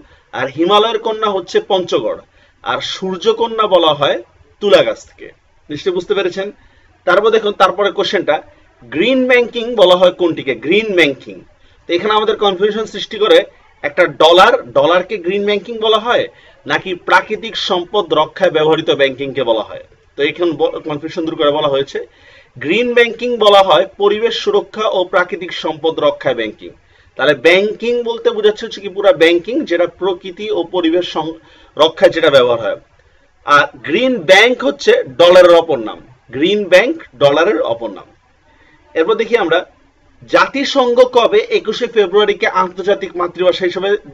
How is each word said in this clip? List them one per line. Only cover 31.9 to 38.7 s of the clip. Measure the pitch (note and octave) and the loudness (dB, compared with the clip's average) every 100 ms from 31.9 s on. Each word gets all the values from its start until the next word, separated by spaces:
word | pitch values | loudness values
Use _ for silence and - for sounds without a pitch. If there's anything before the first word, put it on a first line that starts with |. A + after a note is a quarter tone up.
| - F#3 | 4 2
যেটা | D#3+ D#3+ | 4 4
ব্যবহার | C#3 B2 A#2 | 4 4 0
হয়। | G#2 E2+ - _ _ _ _ _ - | -2 -6 -10 _ _ _ _ _ 2
আর | C#3+ D3 C3+ | 2 2 -4
গ্রিন | - F#3 C4 A#3+ | -4 0 0 -2
ব্যাংক | D#3 F#3 A#3 B3 | 2 4 4 2
হচ্ছে | C4 C#4 G#3+ B3 | -4 -2 0 0
ডলারের | D#3 C3 F3 F3+ F3 E3+ | 0 2 6 8 8 6
অপর | E3 C3 | 4 -4
নাম, | G#2 F2 - _ _ | -6 -14 -20 _ _
গ্রিন | B2 E3+ G#3 F#3+ | -4 0 0 2
ব্যাংক | F3+ B3 D#4+ - B2 | 4 4 -4 -12 0
ডলারের | C#3+ D3+ F3+ D#4+ | 2 4 2 0
অপর | A2+ A2+ A2 | -2 -6 -8
নাম। | F2+ - _ _ _ _ _ _ | -12 -18 _ _ _ _ _ _